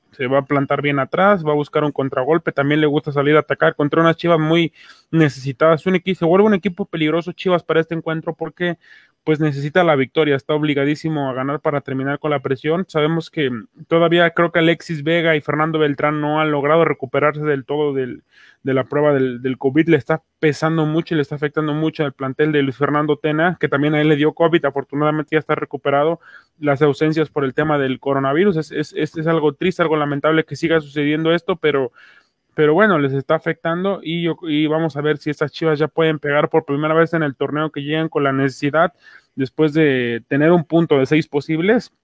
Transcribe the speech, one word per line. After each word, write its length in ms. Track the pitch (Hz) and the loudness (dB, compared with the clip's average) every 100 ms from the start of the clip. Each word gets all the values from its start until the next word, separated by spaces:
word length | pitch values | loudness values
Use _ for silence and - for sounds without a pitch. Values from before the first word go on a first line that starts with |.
| _ | _
se 160 | - 127 | -8 -2
va 120 | 139 | 0
a 60 | 135 | 0
plantar 360 | 143 139 143 | 0 0 -2
bien 180 | 143 143 | -2 -2
atrás, 460 | 131 160 196 202 151 | -2 0 2 2 0
va 60 | |
a 40 | 147 | -2
buscar 300 | 147 151 147 | -2 -2 -2
un 80 | |
contragolpe, 580 | - 135 - 131 165 - | -2 -4 -2 0 0 0
también 300 | - 139 151 | -2 0 2
le 60 | 151 | 2
gusta 260 | 147 151 | 0 -2
salir 240 | 139 139 151 | -2 2 2
a 40 | |
atacar 320 | - 139 160 - | 2 0 0 0
contra 260 | 147 160 | 0 2
unas 160 | 165 160 | 2 2
Chivas 220 | 170 165 | 0 0
muy 340 | 156 170 165 - - - _ | 2 2 0 -4 -20 -20 _
necesitadas. 720 | 165 151 131 135 131 160 160 190 | 2 2 0 -8 0 2 2 0
Un 80 | |
equi-, 220 | 185 185 185 | -2 -2 -2
se 100 | 165 | 2
vuelve 200 | 190 214 | 4 4
un 100 | 196 | 2
equipo 280 | 202 175 | -2 -6
peligroso 480 | 202 165 156 165 170 | -6 -4 -2 -2 -4
Chivas 320 | - 190 175 | -6 0 0
para 160 | - 160 | 0 -2
este 160 | 160 165 | -2 -4
encuentro 380 | 160 160 160 | -6 -6 -6
porque, 440 | 156 156 - 175 170 _ - _ _ | -8 -10 -6 -6 -6 _ -20 _ _
pues, 160 | - 151 | -2 0
necesita 440 | 156 139 147 180 | 0 -2 -2 2
la 120 | 170 143 | 4 2
victoria, 400 | 127 - 151 135 | 0 0 2 0
está 180 | - | -2
obligadísimo 760 | 151 151 139 139 147 160 156 135 | -2 0 0 0 -2 -4 -4 -4
a 40 | |
ganar 260 | 127 135 147 | -4 -4 -4
para 200 | 160 143 | -2 -4
terminar 380 | - 131 135 143 | -4 -6 -4 -4
con 120 | 151 | -4
la 100 | 143 | -4
presión. 440 | 135 131 151 170 190 | -4 -4 -2 -4 -2
Sabemos 420 | 156 151 165 160 | -2 0 -2 -4
que 200 | 165 135 117 95 - - | -4 -4 -4 -10 -18 -2
todavía 440 | 165 170 175 170 | 2 4 4 2
creo 200 | 165 170 | 2 0
que 80 | 175 | 2
Alexis 440 | 165 165 - 156 | 2 0 -4 -6
Vega 320 | 147 170 165 156 | -2 0 2 0
y 60 | |
Fernando 380 | 143 147 160 156 | -2 -2 0 0
Beltrán 400 | 151 139 147 151 | 0 0 -2 -2
no 220 | 147 151 | -2 -2
han 100 | 156 | 0
logrado 320 | 147 143 165 | 0 2 2
recuperarse 580 | 160 143 131 139 147 151 | 2 0 -4 0 0 0
del 240 | 151 139 127 | -2 -4 -4
todo 280 | 147 147 | -4 -2
del, 300 | 135 127 - _ _ - _ | -2 -6 -8 _ _ -20 _
de 100 | 135 | -4
la 120 | 131 127 | -2 0
prueba 280 | 147 147 | 0 2
del, 280 | 139 131 120 | 2 0 -2
del 160 | 131 127 | -6 -2
covid, 320 | 135 143 165 | 0 0 2
le 80 | 151 | 2
está 260 | - 160 _ _ | 0 -6 _ _
pesando 460 | 160 139 160 160 151 | -2 0 -2 0 0
mucho 280 | 156 165 | -2 -2
y 40 | 160 | -2
le 60 | |
está 120 | 139 147 | -2 -4
afectando 380 | 147 156 151 | -6 -4 -4
mucho 320 | 151 160 156 147 | -2 -2 -2 -6
al 80 | |
plantel 380 | - 131 131 151 | -4 -6 0 0
de 100 | 147 | 2
Luis 160 | 139 123 | 0 -2
Fernando 400 | 143 147 151 147 | -2 0 0 -2
Tena, 400 | 156 156 175 165 | -2 0 0 0
que 80 | 139 | -2
también 280 | 139 147 151 | 0 0 2
a 60 | |
él 60 | 151 | 2
le 80 | 143 | 2
dio 180 | 151 | 0
covid, 300 | 151 165 165 139 | 2 2 2 0
afortunadamente 720 | 139 131 139 151 151 143 156 | -4 -6 -2 0 0 -2 -4
ya 40 | |
está 160 | - 151 | -2 -6
recuperado. 680 | 147 135 143 143 156 170 - - _ _ | -6 -6 -2 0 0 -2 -8 -20 _ _
Las 220 | 147 135 | -2 2
ausencias 480 | 147 135 156 156 151 | 2 2 0 0 -2
por 140 | 147 | -2
el 100 | 135 | -4
tema 240 | 139 156 147 | -2 0 0
del 220 | 135 127 | -2 -4
coronavirus, 580 | 139 135 135 151 202 160 | -2 -2 0 0 2 0
es, 140 | 151 | -4
es, 220 | 147 151 | -6 -6
es, 240 | - 151 165 | -6 -6 -4
es 100 | 160 | -2
algo 260 | 165 151 | 0 0
triste, 280 | 139 175 180 | 0 -2 0
algo 160 | 165 156 | 0 0
lamentable 460 | 147 143 151 160 | -2 -2 0 0
que 120 | 156 139 | 0 -4
siga 240 | 160 160 | 0 0
sucediendo 540 | 147 143 143 156 160 | -2 -4 -2 0 0
esto, 220 | 170 - 185 | 0 -2 -2
pero 360 | 151 143 127 - - _ _ _ _ - | 0 0 -2 -6 -20 _ _ _ _ 0
pero 160 | 151 | 2
bueno, 240 | 160 214 165 | 4 4 4
les 160 | 139 | 0
está 220 | 135 - 160 | -2 -2 -2
afectando 640 | 170 160 165 170 190 190 | -2 -6 -4 -4 -4 -4
y 220 | - 170 | -4 -4
yo, 120 | 170 156 | -2 -4
y 240 | 165 151 151 | -2 0 0
vamos 320 | 156 165 143 | 0 -2 -2
a 40 | |
ver 180 | 147 147 | -2 -2
si 100 | 151 | -4
estas 220 | 143 147 | -4 -4
Chivas 260 | - 160 147 | -2 -2 0
ya 100 | 151 | -2
pueden 300 | - 160 151 | 0 0 0
pegar 320 | 147 143 147 | 0 0 2
por 160 | 160 156 | 0 0
primera 300 | 143 151 160 | -2 0 2
vez 180 | 165 | 2
en 80 | 165 | 0
el 140 | 151 131 | -2 -2
torneo, 340 | 139 147 156 | -4 -2 -4
que 140 | 147 | -6
llegan 260 | 143 156 160 | -4 -4 -2
con 140 | 156 | 0
la 100 | 143 | 0
necesidad, 600 | 135 139 127 147 151 180 - - - _ - | 0 -2 -2 -2 0 0 -2 -20 -20 _ -6
después 380 | 131 - 156 | -4 0 0
de 500 | 151 151 131 120 117 - | 4 2 2 -2 -4 -4
tener 240 | 139 156 | 0 4
un 140 | 175 - | 4 2
punto 320 | 165 170 143 | 2 4 2
de 80 | 131 | 2
seis 220 | 156 - | 0 0
posibles, 640 | 143 139 160 185 240 - _ | -4 -2 -2 0 0 -2 _